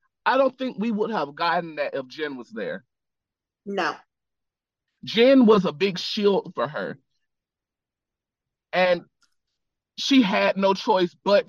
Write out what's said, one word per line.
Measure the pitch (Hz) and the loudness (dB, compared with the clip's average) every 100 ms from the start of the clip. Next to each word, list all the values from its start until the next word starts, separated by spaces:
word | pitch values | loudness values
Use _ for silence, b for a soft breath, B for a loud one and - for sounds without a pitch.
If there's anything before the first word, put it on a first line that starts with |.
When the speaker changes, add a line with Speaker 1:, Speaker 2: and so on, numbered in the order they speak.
| _ _ - | _ _ -2
Speaker 1:
I | 262 | 2
don't | 269 - | 0 -2
think | 262 - | -8 -6
we | 233 | -4
would | 208 214 | -4 -4
have | 208 143 147 | -4 -6 -4
gotten | 170 175 170 147 | -2 -2 -4 -6
that | 139 | -6
if | 135 131 | -6 -10
Jen | 131 151 131 | -10 -10 -10
was | 113 | -12
there. | 110 87 90 _ _ _ _ _ _ _ _ 202 | -10 -8 -10 _ _ _ _ _ _ _ _ -10
Speaker 2:
No. | 190 156 - _ _ _ _ _ _ _ _ _ _ | -6 -4 -6 _ _ _ _ _ _ _ _ _ _
Speaker 1:
Jen | 131 220 247 269 214 | -6 2 4 6 6
was | 208 175 | 4 2
a | |
big | 147 196 175 | -2 -4 -4
shield | - 220 202 185 175 127 | -8 -2 0 0 -4 -6
for | 120 | -6
her. | 131 82 - _ _ _ _ _ _ _ _ _ _ _ _ _ _ _ _ _ | -6 -8 -10 _ _ _ _ _ _ _ _ _ _ _ _ _ _ _ _ _
And | 175 180 175 - _ _ _ _ _ _ _ _ - | 0 2 0 -4 _ _ _ _ _ _ _ _ -8
she | - 269 | 2 4
had | 190 202 196 190 | 4 2 0 2
no | 196 | 0
choice | 196 - 185 180 _ | 0 0 0 0 _
but | 196 202 | 2 2